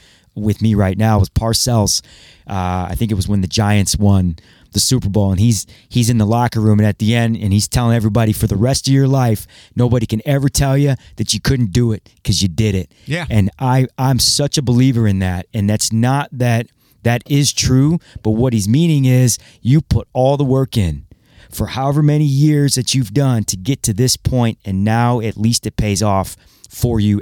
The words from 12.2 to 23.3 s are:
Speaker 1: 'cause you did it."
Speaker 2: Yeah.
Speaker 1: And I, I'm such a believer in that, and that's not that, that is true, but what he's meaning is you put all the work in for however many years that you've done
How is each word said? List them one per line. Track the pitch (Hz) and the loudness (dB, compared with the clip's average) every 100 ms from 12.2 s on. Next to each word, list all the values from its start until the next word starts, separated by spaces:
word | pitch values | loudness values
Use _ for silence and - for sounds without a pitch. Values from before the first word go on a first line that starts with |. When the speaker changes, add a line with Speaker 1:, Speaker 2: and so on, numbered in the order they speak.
Speaker 1:
'cause | - 87 | -4 -2
you | 95 | -2
did | 78 110 | 0 -2
it." | 92 - _ | -2 -6 _
Speaker 2:
Yeah. | - 165 139 | -8 -8 -2
Speaker 1:
And | 110 95 - | 0 0 -2
I, | 131 131 131 - | 0 0 0 -2
I'm | 131 127 | -2 0
such | - - 143 - | 0 0 -2 -2
a | |
believer | 127 120 131 117 110 | 0 2 2 2 0
in | 98 | 0
that, | 92 90 - | -2 -4 -6
and | 113 101 | -4 -2
that's | 107 - | -2 -2
not | 113 123 139 - | 0 0 0 -4
that, | 127 123 113 117 _ _ _ | -4 -2 -2 -4 _ _ _
that | 117 120 - | -2 -2 0
is | 143 143 | 0 0
true, | - - 131 143 170 - - | -2 0 2 2 0 -6 -8
but | 107 | -4
what | 110 127 | 0 0
he's | 113 98 | 0 0
meaning | 135 170 147 | 2 2 2
is | 131 127 127 - - _ | 2 4 2 0 -8 _
you | 110 151 | 0 0
put | - 117 - | 2 -2 -2
all | 131 131 143 | 0 2 2
the | |
work | 139 131 135 117 | 0 0 0 -2
in | 87 73 - - _ _ - | -2 -4 -12 -20 _ _ -14
for | - 107 | -8 -6
however | 120 135 147 | -4 -2 2
many | 147 151 | 2 2
years | 151 135 151 147 143 131 | 2 2 2 2 2 0
that | - | -2
you've | 135 104 | -2 -2
done | 110 139 | 0 0